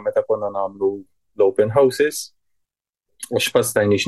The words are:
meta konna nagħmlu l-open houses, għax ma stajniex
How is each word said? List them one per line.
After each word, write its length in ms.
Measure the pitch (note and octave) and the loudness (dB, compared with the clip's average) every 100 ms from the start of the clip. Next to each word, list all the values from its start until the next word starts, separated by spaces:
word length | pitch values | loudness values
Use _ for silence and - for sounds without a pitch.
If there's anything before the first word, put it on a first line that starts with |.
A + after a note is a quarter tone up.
| G#2 | -2
meta 180 | G#2+ | -2
konna 240 | G#2 G#2+ G#2 G2+ | -2 -4 -2 -4
nagħmlu 360 | G2 G2 G2 G2+ F#2+ _ _ G#2 | -6 -2 -2 -2 -10 _ _ 0
l-open 400 | G2 G2+ G#2+ C3 | 2 2 2 4
houses, 540 | C3 B2+ D3 - - _ _ _ _ _ _ _ _ _ - | 2 2 -2 -2 -12 _ _ _ _ _ _ _ _ _ -6
għax 220 | A#2+ - | -4 0
ma 160 | B2 A#2 | 0 0
stajniex 400 | A2 G2+ G2+ | 0 2 2